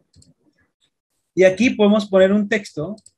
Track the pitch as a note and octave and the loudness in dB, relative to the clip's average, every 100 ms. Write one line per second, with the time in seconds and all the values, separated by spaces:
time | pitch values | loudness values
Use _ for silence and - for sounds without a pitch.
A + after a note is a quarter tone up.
0 | _ _ _ _ _ _ _ _ _ _ | _ _ _ _ _ _ _ _ _ _
1 | _ _ _ - F#3 F#3+ B3 - G#3 G#3+ | _ _ _ 2 2 2 -2 0 0 0
2 | G#3 F#3+ F#3+ G#3 G#3 A3 G#3 - D#3 G#3+ | 0 0 2 0 -2 -6 -8 -12 -12 -14
3 | _ | _